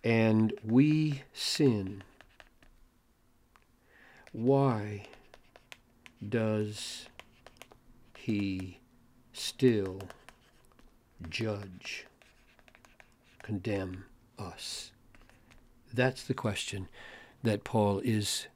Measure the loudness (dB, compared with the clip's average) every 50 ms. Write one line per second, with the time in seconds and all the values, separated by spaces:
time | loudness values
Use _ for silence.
0 | 4 4 4 6 6 6 6 6 4 2 0 -4 -4 4 6 6 6 6 4 2
1 | 2 0 -2 -4 -8 -16 -12 -6 -4 -4 0 4 4 4 4 2 -2 -6 -8 -10
2 | -14 -20 _ _ -20 _ _ _ -20 _ _ _ -20 -20 _ _ -20 _ _ _
3 | _ _ _ _ _ _ _ _ _ _ _ -20 _ _ _ _ _ _ _ -20
4 | -20 -20 -20 -20 -20 -14 -8 -2 2 4 4 6 4 4 2 0 -2 -6 -8 -10
5 | -12 -16 -20 -20 -20 _ -20 -20 _ _ _ -20 _ _ -20 _ _ _ _ _
6 | _ -20 _ _ -8 -2 0 0 2 2 2 0 -2 -4 -6 -10 -10 -10 -12 -14
7 | -16 -18 _ -20 -20 -20 _ _ _ -20 _ -20 -20 _ -20 -20 _ -20 -20 -20
8 | -20 -20 _ -10 -4 -2 -2 0 0 -2 -4 -6 -8 -10 -14 -18 _ _ _ _
9 | _ _ _ _ _ _ -14 -10 -10 -10 -2 4 4 4 6 4 0 -2 -6 -10
10 | -12 -16 -18 -20 -20 -20 -20 _ _ _ _ _ _ -20 _ -20 -20 -20 _ _
11 | _ _ _ -14 -12 -8 -6 -4 -2 -2 -4 -4 -8 -12 -16 -14 -12 -12 -12 -12
12 | -14 -18 _ _ -20 _ _ _ _ _ _ -20 _ -20 _ -20 -20 _ _ _
13 | -20 _ _ _ _ _ _ _ -10 -8 -8 -6 -4 -2 -2 -2 -4 -6 -8 -12
14 | -14 -18 -20 _ _ _ _ -14 -12 -12 -12 -12 -12 -10 -10 -10 -12 -14 _ _
15 | _ -20 -20 -20 -20 -20 -20 _ _ _ -20 -20 _ _ _ -20 _ -6 0 2
16 | 2 2 2 -2 -4 -4 -4 -2 -2 -2 -2 -2 -6 -6 -8 -8 -10 -12 -14 -20
17 | -20 -20 -20 -20 -20 -20 -18 _ 0 0 0 0 -2 0 2 4 4 4 4 2
18 | 2 0 0 0 0 -2 -4 -6 -8 -10 _